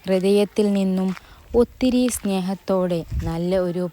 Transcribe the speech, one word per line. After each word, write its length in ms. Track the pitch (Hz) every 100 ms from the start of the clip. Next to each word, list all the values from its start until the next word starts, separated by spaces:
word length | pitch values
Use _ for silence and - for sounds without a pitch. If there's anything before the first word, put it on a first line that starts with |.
| -
ഹൃദയത്തിൽ 680 | 190 190 202 202 - 208
നിന്നും 420 | 196 190 185 190 180 - - - 233
ഒത്തിരി 520 | 240 - 254 247 247
സ്നേഹത്തോടെ 960 | - 202 190 185 190 - 190 180 170 156 -
നല്ല 340 | 165 165 175 190
ഒരു 320 | 180 175 180